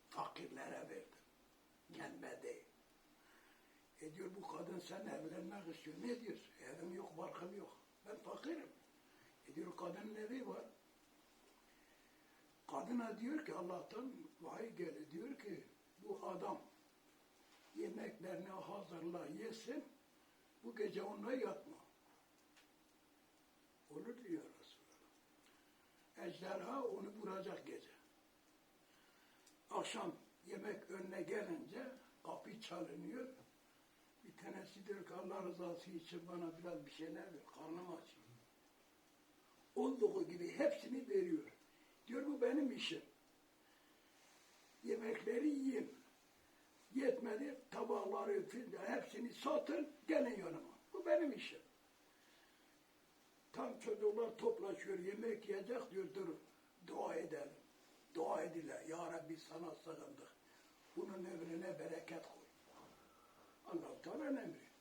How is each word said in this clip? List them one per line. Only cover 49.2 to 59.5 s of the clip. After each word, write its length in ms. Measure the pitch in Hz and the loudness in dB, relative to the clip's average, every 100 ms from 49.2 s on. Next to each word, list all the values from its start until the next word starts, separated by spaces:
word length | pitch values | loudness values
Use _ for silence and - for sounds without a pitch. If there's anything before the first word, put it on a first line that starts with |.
| 240 | -2
satın 560 | - 277 302 - 330 294 - - | 0 4 6 6 2 2 -2 6
gelin 300 | 302 247 208 | 8 8 4
yanıma. 320 | 175 160 - - - | -2 -4 -8 -16 -6
Bu 140 | - 349 | 0 8
benim 260 | 302 302 | 10 8
işim. 260 | 196 - - - - - - - - - - - - - - - - - - - - - | 2 -4 -8 -16 -20 -20 -20 -20 -20 -20 -20 -20 -20 -20 -20 -20 -20 -20 -20 -20 -20 -10
Tam 260 | 247 247 - | -2 -2 0
çocuklar 580 | 233 208 208 214 233 - | 0 6 6 8 2 4
toplaşıyor, 600 | 233 220 196 175 202 190 | 4 6 2 0 0 0
yemek 500 | 185 208 233 208 - | 0 0 2 0 0
yiyecek 420 | 196 190 240 226 | 0 2 -2 0
diyor, 240 | 190 185 | -2 -2
durun. 260 | 196 175 151 - - - - 170 | -2 -2 -4 -8 -20 -20 -16 -6
Dua 280 | 156 - | 0 2
edelim. 380 | - 165 156 - - - - - - - | 2 0 -2 -4 -8 -20 -20 -20 -20 -6
Dua 280 | - - - | 2 4 6
ediler. 420 | 170 165 147 156 156 | 4 0 -2 -4 -2
Ya 240 | 165 165 | -2 0
Rabbi 240 | 165 151 160 | -2 -4 -8
sana 380 | - | -6